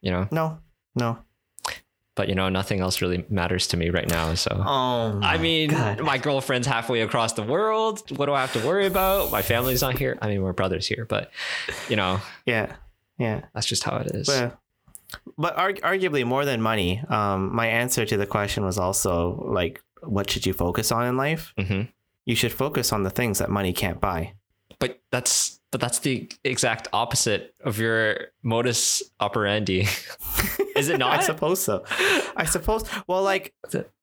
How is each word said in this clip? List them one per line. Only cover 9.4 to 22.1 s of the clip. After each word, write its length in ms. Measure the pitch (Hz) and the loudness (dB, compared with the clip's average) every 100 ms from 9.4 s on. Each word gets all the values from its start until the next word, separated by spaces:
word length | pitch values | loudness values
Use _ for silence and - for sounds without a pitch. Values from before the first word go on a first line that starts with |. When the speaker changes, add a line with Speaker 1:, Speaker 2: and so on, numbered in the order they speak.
Speaker 1:
family's 400 | 95 117 127 123 | 2 2 2 2
not 160 | 135 123 | 2 0
here. 200 | 131 120 | -2 -2
I 60 | 107 | -2
mean, 160 | 101 | 0
my 80 | 95 | 0
brother's 340 | 90 95 90 95 | 0 0 0 0
here, 200 | 110 113 | -2 0
but, 220 | 104 - - - - - - - | -2 -4 -8 -6 -6 -6 -8 -2
you 60 | 110 | 2
know. 240 | 92 95 - - - | 2 2 -2 -6 -2
Speaker 2:
Yeah, 300 | 117 104 - - _ _ _ | 0 0 -6 -20 _ _ _
yeah. 240 | 120 107 - - | -2 -2 -6 -6
Speaker 1:
That's 100 | 113 | -4
just 180 | - | -2
how 140 | - - | -2 -4
it 140 | - | -4
is. 140 | - 143 | -4 0
Speaker 2:
But, 320 | 139 120 - _ _ _ - _ - - - | 0 0 -4 _ _ _ -20 _ -18 -16 -4
but 220 | 165 - | -2 0
arg-, 240 | 185 196 | 0 0
arguably 420 | - 190 185 143 120 | 0 0 2 2 2
more 200 | 131 143 | 2 2
than 160 | 123 | 2
money, 400 | 110 110 87 95 135 | 2 2 2 0 0
um, 460 | 110 104 98 95 113 | 0 2 2 0 0
my 100 | 113 | 0
answer 400 | 117 123 123 110 | 2 0 0 0
to 100 | 107 | 0
the 120 | 101 | 0
question 360 | 110 101 - | 0 -2 -2
was 140 | 98 95 | -2 0
also, 680 | 92 92 98 87 87 87 - | 0 0 0 2 0 -2 -4
like, 340 | 101 85 - _ _ | -2 -2 -4 _ _
what 260 | - 101 98 | -4 -2 0
should 160 | - 95 | -2 -2
you 80 | |
focus 380 | 92 87 90 110 | 0 0 0 0
on 160 | 117 120 | 2 2
in 100 | 127 | 0
life? 340 | 139 160 160 - | 0 -2 -6 -6
Speaker 1:
Mm-hmm. 320 | 92 98 117 _ _ | -2 -2 -2 _ _